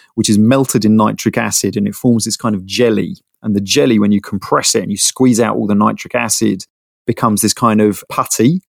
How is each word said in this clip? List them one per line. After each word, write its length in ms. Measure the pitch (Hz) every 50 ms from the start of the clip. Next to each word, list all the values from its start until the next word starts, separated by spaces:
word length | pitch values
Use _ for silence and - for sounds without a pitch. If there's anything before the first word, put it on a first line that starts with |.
| _ _ _
which 140 | 117 107 -
is 80 | 104
melted 480 | 101 107 113 135 135 135 - - 120 101
in 120 | 107 107
nitric 420 | 110 107 107 - - - 110 - 120
acid, 380 | 113 107 - - - 101 95
and 100 | 104 101 101
it 60 | 104
forms 300 | - - 127 120 113 -
this 120 | 113 -
kind 180 | - - 113 107
of 120 | 95 92
jelly. 500 | 98 92 101 120 117 107 101 87 85 95 - _ _ _ _
And 120 | - 110 101
the 60 | 101
jelly, 380 | 101 98 - 147 143 135 117 104
when 140 | 104 101
you 80 | 104 98
compress 540 | - - 107 95 - - - 143 - - -
it 80 | 110
and 80 | 95 -
you 60 | 101 95
squeeze 420 | - - - - 131 127 120 107
out 160 | 117 107 104
all 100 | 113 110
the 80 | 104 104
nitric 400 | 101 107 110 110 - - - -
acid, 500 | 123 120 110 - - 110 107 101 92 - - _ _ _ _ _ _ _
becomes 340 | - 113 - 127 117 107 98
this 140 | 110 104 -
kind 260 | - 123 113 107 107
of 220 | 107 104 98 - - -
putty, 540 | - - 131 - - - 117 131 170 185 -